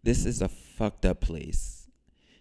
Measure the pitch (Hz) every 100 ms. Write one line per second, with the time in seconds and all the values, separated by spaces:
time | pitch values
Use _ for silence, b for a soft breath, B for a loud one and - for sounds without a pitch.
0 | - 127 - 113 95 - - - 110 -
1 | 92 85 - 80 71 76 - - - _
2 | _ b b b